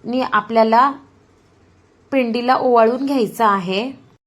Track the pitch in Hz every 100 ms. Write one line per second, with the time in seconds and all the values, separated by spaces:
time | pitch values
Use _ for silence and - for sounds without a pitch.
0 | 214 254 254 214 208 226 220 226 277 277
1 | - _ _ _ _ _ _ _ _ _
2 | _ 269 233 240 240 262 254 233 226 247
3 | 277 277 214 - 220 196 185 190 254 262
4 | - _